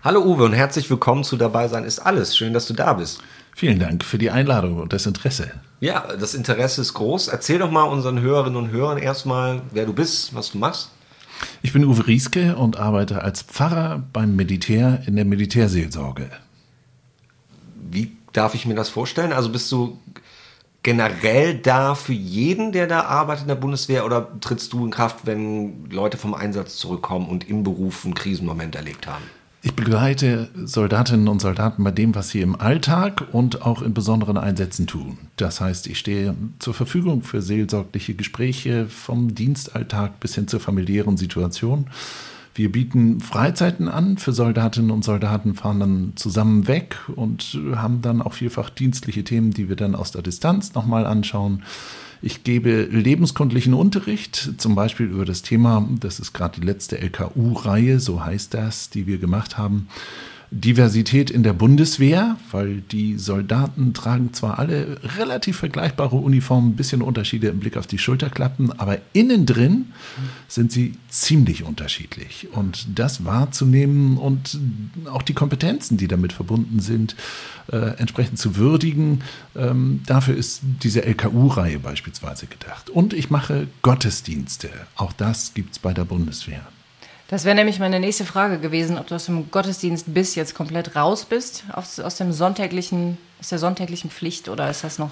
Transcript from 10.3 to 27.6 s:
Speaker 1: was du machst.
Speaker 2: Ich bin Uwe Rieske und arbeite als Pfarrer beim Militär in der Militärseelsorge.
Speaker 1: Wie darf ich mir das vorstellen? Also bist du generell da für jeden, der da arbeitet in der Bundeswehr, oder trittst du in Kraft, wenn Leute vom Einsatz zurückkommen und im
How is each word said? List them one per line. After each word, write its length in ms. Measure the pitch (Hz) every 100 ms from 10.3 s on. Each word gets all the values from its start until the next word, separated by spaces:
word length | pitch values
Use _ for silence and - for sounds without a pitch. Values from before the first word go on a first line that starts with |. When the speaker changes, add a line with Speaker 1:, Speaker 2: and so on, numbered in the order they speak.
Speaker 1:
was 180 | 117 110
du 40 | 101
machst. 360 | 127 - - - _ - - - - -
Speaker 2:
Ich 140 | 131
bin 100 | 139
Uwe 220 | 143 117 -
Rieske 500 | 113 131 180 175 175
und 220 | 123 104
arbeite 420 | 107 104 101 98
als 220 | 101 92
Pfarrer 600 | - - 147 170 165 80 131
beim 200 | - 107
Militär 680 | 98 92 95 - 110 127 127
in 100 | 131
der 120 | 101 101
Militärseelsorge. 1040 | 101 101 123 107 92 80 - 67 67 67 - - _ _ _ _ _ _ _ _ _ _ - - - -
Speaker 1:
Wie 220 | 87 113 - -
darf 220 | - 107
ich 100 | 127
mir 120 | 117 110
das 120 | 107
vorstellen? 460 | - 131 - 170
Also 160 | 135 120
bist 200 | 120 -
du 280 | 131 123 - - - - - - _ _ _
generell 760 | - 117 110 90 110 117 160 143
da 360 | - 131 135
für 200 | 143 -
jeden, 580 | 120 95 95 135 190 220
der 140 | 185 170
da 160 | 165
arbeitet 400 | 165 143 151 147
in 60 | 143
der 80 | 135
Bundeswehr, 500 | 135 139 - 131 113
oder 340 | 120 113 -
trittst 320 | - 117 -
du 140 | 120 120
in 40 |
Kraft, 360 | 107 113 - -
wenn 580 | 107 107 107 104 90 76
Leute 260 | 95 104 113
vom 160 | 104
Einsatz 440 | 104 104 101 90 -
zurückkommen 520 | 90 90 - 92 90
und 180 | 90 -
im 160 | 107